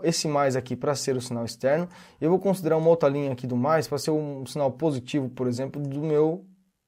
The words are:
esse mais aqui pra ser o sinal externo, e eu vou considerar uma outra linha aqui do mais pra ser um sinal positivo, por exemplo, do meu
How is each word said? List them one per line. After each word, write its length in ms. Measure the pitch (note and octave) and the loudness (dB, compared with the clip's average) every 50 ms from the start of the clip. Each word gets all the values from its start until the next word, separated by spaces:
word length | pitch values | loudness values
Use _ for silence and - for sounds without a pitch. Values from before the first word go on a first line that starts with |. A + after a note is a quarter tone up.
| - | 0
esse 240 | D#3+ E3 - - E3 | 0 0 0 -2 0
mais 260 | D3 C#3+ C#3+ C#3 B2 | 0 2 2 2 2
aqui 220 | B2+ B2 - B2+ | 0 -2 -4 -6
pra 180 | A#2+ C3 D3 C#3+ | -4 -2 -2 -2
ser 220 | B2+ - - C3+ | 0 -2 -2 -2
o 40 | B2+ | -2
sinal 240 | A#2+ B2 A#2+ A#2 A#2 | -4 -4 -6 -6 -6
externo, 440 | A2+ - - - C3 C#3+ D#3+ F3 F3 - - - - - _ | -6 -6 -2 0 2 2 2 0 -4 -8 -16 -20 -20 -8 _
e 40 | C#3 | 2
eu 60 | D#3 | 2
vou 80 | F3+ F#3 | 2 4
considerar 380 | F#3 G3 F#3+ F#3+ F3 D#3+ D#3+ | 2 0 0 0 0 2 2
uma 120 | D#3+ D#3+ E3 | 4 6 4
outra 200 | E3+ E3 D#3+ C#3 | 4 6 4 2
linha 240 | C#3 D3 C#3+ C#3 C3 | 2 2 -2 -2 -4
aqui 160 | A#2+ - B2+ | -4 -4 -4
do 80 | B2 | -2
mais 320 | A#2+ B2 D3 D#3+ D#3+ C#3+ - | 0 2 4 2 2 2 0
pra 100 | C#3+ C#3 | -4 -4
ser 140 | - - D#3 | -2 0 0
um 340 | D3+ D3+ D3 C#3+ C3+ C3 | 0 -2 -4 -8 -10 -10
sinal 240 | B2 - D3+ C#3+ C3+ | -8 -4 -2 0 0
positivo, 580 | B2 B2+ D#3 E3 C#3+ B2+ A#2+ - - D3+ C3+ B2 | 0 0 0 0 0 -2 -4 -2 -2 -2 -2 -2
por 200 | B2 - C3 B2 | -4 -2 -2 -2
exemplo, 340 | B2 A#2 C3+ C3+ - D3 D3 | -2 -2 -4 -6 -6 -6 -6
do 180 | C#3 C3+ C#3+ | -6 -6 -4
meu 460 | D3+ D#3+ D3+ D3 D#3 D#3 D#3+ F#3+ - - - _ _ _ _ _ _ | -2 0 2 4 4 2 0 -2 -8 -16 -20 _ _ _ _ _ _